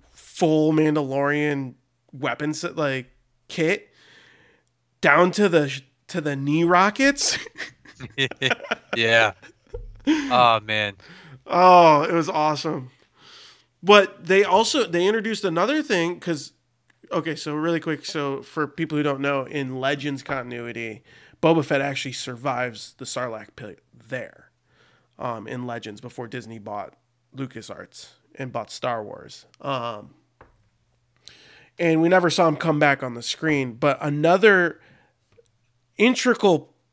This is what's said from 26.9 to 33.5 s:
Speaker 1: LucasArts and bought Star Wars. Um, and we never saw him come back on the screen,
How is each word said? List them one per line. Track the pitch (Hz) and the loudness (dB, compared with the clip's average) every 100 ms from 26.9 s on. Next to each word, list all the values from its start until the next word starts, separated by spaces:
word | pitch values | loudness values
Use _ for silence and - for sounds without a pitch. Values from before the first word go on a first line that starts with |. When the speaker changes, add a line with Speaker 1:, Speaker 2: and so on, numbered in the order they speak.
| - _ _ _ 127 | -16 _ _ _ -14
Speaker 1:
LucasArts | 135 - 110 101 92 - - _ _ | -12 -12 -16 -16 -18 -20 -20 _ _
and | - 131 | -14 -10
bought | 120 107 | -10 -10
Star | - 127 117 | -8 -6 -6
Wars. | 104 - - - _ _ | -8 -14 -18 -20 _ _
Um, | 143 135 117 107 107 _ _ _ - _ _ _ _ _ _ _ - - - - _ - | -6 -6 -6 -10 -14 _ _ _ -20 _ _ _ _ _ _ _ -20 -20 -20 -20 _ -4
and | 170 160 | 0 2
we | 165 | 4
never | 185 175 | 4 4
saw | - 170 | 2 2
him | 151 | 2
come | 160 151 | 0 2
back | 151 139 | 2 2
on | 131 | -2
the | 120 | -10
screen, | 120 - 160 | -10 -6 -2